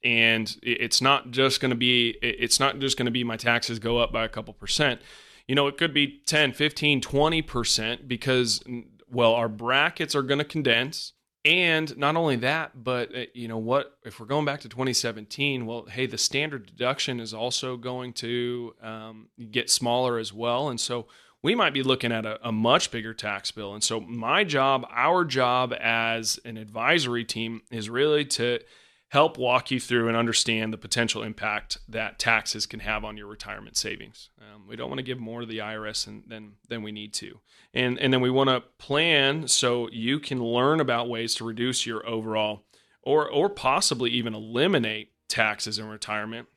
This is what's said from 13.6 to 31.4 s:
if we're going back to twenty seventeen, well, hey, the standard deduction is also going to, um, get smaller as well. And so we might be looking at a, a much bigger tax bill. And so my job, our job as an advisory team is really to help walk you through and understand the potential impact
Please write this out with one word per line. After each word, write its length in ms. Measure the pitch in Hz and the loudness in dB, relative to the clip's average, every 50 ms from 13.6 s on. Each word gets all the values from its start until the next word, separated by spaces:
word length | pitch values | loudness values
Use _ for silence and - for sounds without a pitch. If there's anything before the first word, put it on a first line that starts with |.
| 110 113 127 143 135 - _ _ _ | -2 0 0 0 0 -2 _ _ _
if 160 | 113 - - | -18 -16 -16
we're 60 | 113 | -6
going 180 | 107 139 151 151 | -2 -2 0 0
back 180 | 143 139 143 | 0 -4 -6
to 80 | - 117 | -10 -14
twenty 240 | 107 120 131 131 120 | -6 -4 -2 0 0
seventeen, 760 | - - 120 110 107 107 - - - 139 143 135 127 120 | 0 0 -2 -4 -6 -12 -14 -4 -2 0 0 0 -2 -4
well, 180 | 110 117 120 - | -6 -8 -10 -10
hey, 220 | - - 127 131 | -10 -4 -4 -4
the 100 | 127 135 | -4 -2
standard 480 | 127 - - - 143 147 156 147 127 101 | -2 -2 -2 0 -2 -4 -4 -6 -10 -14
deduction 540 | - - - 120 123 139 - - - 127 120 | -16 -8 -4 -2 -2 -2 -2 -4 -4 -4 -6
is 120 | 113 107 | -8 -10
also 460 | 107 110 117 123 120 - - 131 127 | -8 -6 -4 -2 -2 -4 -4 -6 -8
going 360 | 120 117 127 127 127 127 123 117 | -8 -8 -8 -8 -8 -8 -10 -10
to, 600 | - - 117 120 120 120 120 123 120 117 113 - _ | -10 -6 -4 -4 -2 -2 -4 -4 -6 -8 -12 -16 _
um, 480 | - 113 110 110 110 113 110 110 110 _ _ - 120 110 | -14 -14 -12 -12 -14 -16 -18 -20 -20 _ _ -18 -16 -4
get 180 | 107 123 117 - | -2 -2 2 2
smaller 480 | - - 127 120 120 123 127 127 120 | 2 2 2 2 2 2 2 2 0
as 160 | 117 113 104 101 | 0 -4 -6 -8
well. 360 | 107 117 120 120 123 143 147 | -4 -2 0 0 0 0 -2
And 100 | 123 113 | -2 -4
so 260 | - - 123 120 113 _ - - _ _ _ _ - | -4 -4 -4 -6 -6 _ -20 -20 _ _ _ _ 0
we 100 | 147 220 | 2 2
might 220 | 240 208 160 131 | 4 2 2 2
be 80 | 135 131 | 0 2
looking 280 | 131 131 131 - 117 | 2 2 2 2 0
at 140 | 117 113 110 | 0 0 -2
a, 140 | 110 110 - - | -4 -6 -6 -4
a 40 | 117 | -2
much 380 | 110 107 110 117 135 175 - - | 0 2 6 6 6 6 4 0
bigger 240 | - 117 107 110 110 | -4 -8 -8 -8 -12
tax 380 | - - 107 101 98 - - | -8 -6 -6 -6 -4 -6 -8
bill. 240 | - 107 104 98 101 | -8 -8 -10 -10 -4
And 80 | 107 - | -2 -2
so 160 | - 113 113 | -2 -2 -2
my 440 | 90 85 117 117 113 117 147 190 214 | -6 -6 -8 -6 -2 2 2 2 2
job, 440 | 175 147 135 135 135 135 131 120 - | 2 2 2 4 4 2 2 0 -4
our 340 | - 120 127 151 175 185 175 | -2 0 2 2 4 2 2
job 500 | 156 131 135 127 123 123 127 127 123 120 - | 0 0 2 2 4 4 2 0 0 -4 -4
as 600 | - 113 117 117 113 113 113 113 113 110 - - _ | 0 0 0 2 0 0 -2 -2 -2 -4 -4 -4 _
an 140 | 120 113 | -12 -12
advisory 680 | 110 110 104 107 113 113 135 165 170 143 123 120 120 117 | -12 -12 -10 -8 -2 2 4 4 4 2 2 -2 -2 -2
team 380 | - - 113 113 117 117 110 _ _ | -4 -4 -4 -4 -4 -6 -8 _ _
is 180 | 123 113 107 | -8 -8 -6
really 380 | 107 117 127 143 151 151 151 147 | -4 0 2 2 4 4 2 0
to 360 | - - - 117 123 120 117 - _ - - _ _ _ _ _ _ | 0 -2 -2 0 0 -2 -2 -6 _ -20 -20 _ _ _ _ _ _
help 280 | - 139 151 165 - | 4 4 4 4 4
walk 340 | - 127 120 123 123 - - | 0 0 2 2 2 2 0
you 60 | 135 | -4
through 300 | 123 - - 123 120 117 | -4 -2 0 2 2 2
and 80 | 117 113 | 2 2
understand 560 | 113 117 117 113 - - - 113 110 110 110 | 2 2 2 2 2 2 2 0 0 -2 -4
the 60 | 110 | -6
potential 440 | 104 - 101 - 120 117 110 - 110 | -10 -6 0 2 2 2 2 0 -4
impact 580 | 110 110 110 - | -6 -8 -8 -6